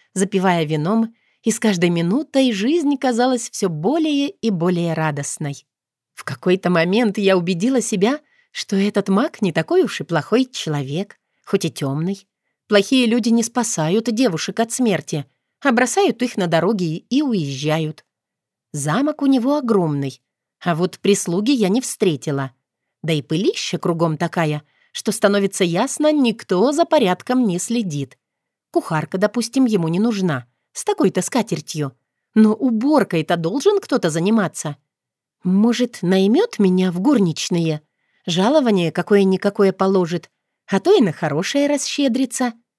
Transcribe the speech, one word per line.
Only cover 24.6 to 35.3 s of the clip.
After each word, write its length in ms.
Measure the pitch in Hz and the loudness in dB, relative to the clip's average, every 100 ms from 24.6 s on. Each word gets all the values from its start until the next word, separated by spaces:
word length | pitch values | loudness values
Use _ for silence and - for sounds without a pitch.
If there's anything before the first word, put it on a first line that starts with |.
| - _ _ | -10 _ _
что 180 | - 226 | -8 -6
становится 540 | - 202 202 196 - | 0 2 2 0 0
ясно, 480 | 175 170 269 - 302 | 0 0 -2 0 0
никто 580 | 302 240 226 - 180 254 | 2 0 -2 -2 2 2
за 120 | 302 | 2
порядком 640 | 330 285 190 180 - 254 226 | 2 2 2 0 -2 0 0
не 120 | 175 | -2
следит. 600 | - 233 190 147 131 _ _ _ _ _ _ | -2 -4 -4 -6 -8 _ _ _ _ _ _
Кухарка, 480 | 339 - 160 143 185 | -4 -2 -4 -4 -2
допустим, 460 | 208 240 226 269 | -2 -2 -2 0
ему 240 | 247 202 160 | 2 2 0
не 100 | 175 | 0
нужна, 480 | 233 202 185 131 - _ _ | 0 0 -2 -2 -8 _ _
с 120 | - | -8
такой-то 380 | - 403 196 185 | -4 0 0 0
скатертью. 760 | - 247 - 151 - 156 139 - _ _ _ | -2 -2 -2 -6 -6 -6 -8 -8 _ _ _
Но 200 | 214 214 | 4 4
уборкой-то 800 | 214 254 220 277 302 - 165 151 170 | 4 0 0 2 2 2 0 0 -2
должен 440 | 165 269 392 403 | -2 0 0 0
кто-то 300 | - 269 165 | 0 -2 0
заниматься. 640 | 160 190 226 170 - 151 - _ _ _ _ _ | 0 0 2 0 -4 -10 -10 _ _ _ _ _